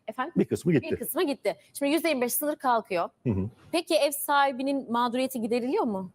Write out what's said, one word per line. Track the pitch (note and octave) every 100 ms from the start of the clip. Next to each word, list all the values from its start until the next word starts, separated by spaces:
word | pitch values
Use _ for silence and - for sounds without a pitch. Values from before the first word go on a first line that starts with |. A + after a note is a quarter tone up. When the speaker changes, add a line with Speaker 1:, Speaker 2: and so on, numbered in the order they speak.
| -
Speaker 1:
efendim? | A3 C#4+ C#4+
Speaker 2:
Bir | -
kısmı | G#3+ E3
gitti. | D3+ D#4+
Speaker 1:
Bir | -
kısmı | A3+ D4+ E4
gitti. | C4+ G3+ - _
Şimdi | - C#4+
yüzde | D#4 D#4+
yirmi | C#4
beş | A#3+
sınır | - D4 D4+
kalkıyor. | B3+ A#3 - F3 G3+ -
Speaker 2:
Hı | C3
hı. | F#2+ G2+ - -
Speaker 1:
Peki | E4 F4 D#4
ev | C#4+
sahibinin | C#4+ - C#4+ C#4 B3+ C4+ C#4 -
mağduriyeti | A#3 B3 B3 C4 B3+
gideriliyor | G3+ A#3+ B3 G4
mu | C#4+ G3 F#3